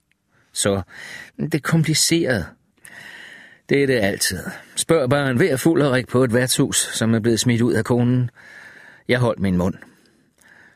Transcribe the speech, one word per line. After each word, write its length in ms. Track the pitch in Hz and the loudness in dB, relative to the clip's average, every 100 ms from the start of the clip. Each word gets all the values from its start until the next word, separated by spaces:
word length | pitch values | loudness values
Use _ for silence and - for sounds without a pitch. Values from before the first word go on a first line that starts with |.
| _ _ _ _ _ | _ _ _ _ _
Så 300 | - 104 98 92 - - - - - | -4 -2 -2 -4 -14 -18 -18 -20 -8
det 180 | 143 | -4
er 40 | 160 | -4
kompliceret. 880 | - 165 160 151 - 170 165 120 80 - _ _ - - - - - - - - _ | 0 0 2 0 0 0 0 -2 -4 -14 _ _ -20 -20 -20 -20 -20 -20 -20 -20 _
Det 140 | 139 | 0
er 40 | 139 | 2
det 140 | 127 | 0
altid. 380 | 98 98 - 92 - - - - | 0 -2 -4 -4 -10 -14 -16 -10
Spørg 340 | - 165 127 | 0 0 2
bare 200 | 143 139 | 0 0
enhver 260 | 123 180 131 | 2 2 2
fulderik 520 | 165 160 147 123 - | 2 2 2 0 0
på 160 | 123 | 0
et 100 | 131 | 2
værtshus, 420 | 117 127 - 143 98 | 2 0 0 0 0
som 380 | - - 113 | -4 -2 0
er 60 | 113 | 2
blevet 200 | 107 110 | 2 0
smidt 200 | 127 117 | 2 2
ud 120 | 117 | 2
af 120 | 92 | 0
konen. 460 | 104 120 120 127 123 - - - - - - - - | 0 0 2 0 -2 -6 -20 -20 -20 -20 -20 -20 -2
Jeg 100 | 123 | 0
holdt 220 | 123 - | 0 0
min 160 | 95 90 | 0 0
mund. 180 | 90 - - _ _ _ _ _ _ - - | 0 -4 -14 _ _ _ _ _ _ -20 -20